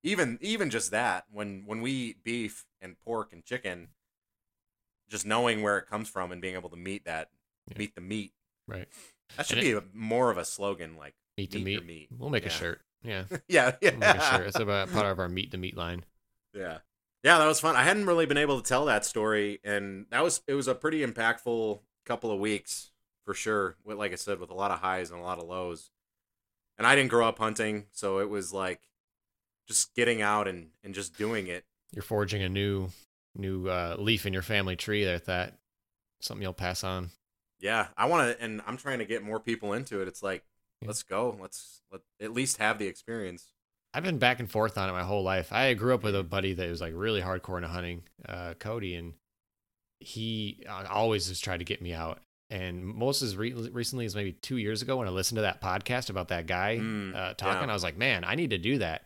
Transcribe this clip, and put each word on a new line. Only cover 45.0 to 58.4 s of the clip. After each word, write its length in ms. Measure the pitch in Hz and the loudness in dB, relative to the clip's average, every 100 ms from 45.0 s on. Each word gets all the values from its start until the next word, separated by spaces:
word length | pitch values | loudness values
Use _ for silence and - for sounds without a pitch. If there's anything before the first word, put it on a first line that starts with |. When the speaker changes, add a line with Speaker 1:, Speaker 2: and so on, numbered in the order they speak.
Speaker 2:
whole 180 | 90 101 | 0 2
life. 320 | 92 95 85 | 2 2 2
I 180 | 104 135 | 2 4
grew 220 | 117 117 | 4 4
up 80 | 127 | 4
with 120 | 107 | 4
a 80 | 98 | 0
buddy 300 | 87 98 95 | 2 0 0
that 160 | 90 90 | 0 -2
was, 140 | 85 | -2
like, 100 | 85 | -4
really 280 | 82 107 104 | -2 0 0
hardcore 340 | 90 92 - 90 | 0 -4 -4 -6
into 120 | 85 | -4
hunting, 340 | 87 87 87 - _ - | -6 -6 -8 -12 _ -12
uh, 240 | 90 87 82 | -8 -8 -8
Cody, 360 | 95 113 98 | -6 -6 -4
and 200 | 87 85 80 _ _ _ _ _ _ _ _ | -6 -8 -14 _ _ _ _ _ _ _ _
he, 600 | - 117 113 110 104 - - | -12 -6 -4 -2 -4 -8 -12
uh, 160 | 98 95 | -10 -2
always 380 | 98 113 107 92 | 2 4 4 0
has 120 | 90 | -4
tried 180 | - 90 | -4 -4
to 60 | |
get 160 | 87 - | -2 -4
me 140 | 87 | -4
out. 260 | 82 82 - _ _ _ | -4 -4 -6 _ _ _
And 340 | 101 92 87 92 | -6 -6 -6 -6
most 360 | 110 123 139 | -2 0 0
as 140 | 127 95 | -2 -2
re-, 160 | 113 | -4
recently 500 | 123 113 120 117 127 | -4 -6 -4 -4 -4
as 100 | 113 | -4
maybe 180 | 98 101 | -2 -4
two 260 | 85 - 127 | -6 -4 -2
years 240 | 104 107 | 0 -2
ago 160 | 123 131 | -2 -2
when 100 | 107 | 0
I 20 | |
listened 260 | 92 95 113 | 0 0 2
to 60 | |
that 180 | 104 - | 0 0
podcast 500 | 95 90 - 123 123 | -2 -2 0 -2 -2
about 180 | 98 87 | -4 -2
that 180 | 87 82 | -4 0
guy, 300 | 90 98 117 | 0 2 0
Speaker 1:
Mm, 360 | 110 107 98 92 | -2 -4 -4 -4
Speaker 2:
uh, 180 | 92 | -6
talking, 300 | - 95 95 123 | -2 -2 0 0
Speaker 1:
yeah. 40 | |
Speaker 2:
I 20 | |
was 80 | 104 | 0
like, 140 | 87 78 | -2 0
"Man, 260 | 127 101 | 2 2
I 120 | 87 | 0
need 140 | 123 | 0